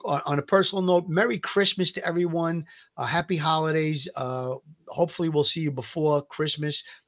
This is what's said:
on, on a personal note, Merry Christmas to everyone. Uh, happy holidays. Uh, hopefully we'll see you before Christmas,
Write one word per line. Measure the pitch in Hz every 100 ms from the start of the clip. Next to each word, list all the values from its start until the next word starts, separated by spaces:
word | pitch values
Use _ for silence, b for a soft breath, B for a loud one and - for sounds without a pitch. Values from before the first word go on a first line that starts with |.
on, | - 143 -
on | 143
a |
personal | - 196 190 196
note, | 180 175 180
Merry | 165 233 220
Christmas | - 202 196 - 180
to | - 180
everyone. | 170 175 165 165 170 156 b b -
Uh, |
happy | 127 165 170 175
holidays. | 156 160 156 156 156 151 135 -
Uh, | 127 127 127 131 - - -
hopefully | - 170 - 165
we'll | 151
see | 143 165
you | 156
before | 131 123 170 151 147
Christmas, | 143 - 156 151 151 147 B B